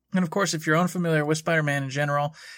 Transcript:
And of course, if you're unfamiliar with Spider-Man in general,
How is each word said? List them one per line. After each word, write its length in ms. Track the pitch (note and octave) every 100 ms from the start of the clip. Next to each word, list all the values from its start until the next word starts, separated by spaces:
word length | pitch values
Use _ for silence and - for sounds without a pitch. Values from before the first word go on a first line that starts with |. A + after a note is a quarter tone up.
| _
And 120 | F#3 F3
of 40 |
course, 240 | G3+ F#3
if 140 | D#3+ D#3+
you're 100 | D#3
unfamiliar 460 | F3+ F3+ E3+ D#3
with 140 | D3 D#3
Spider-Man 460 | F3 E3 D3 C#3+
in 60 | C3+
general, 460 | C#3 D3 C#3+ D3 - -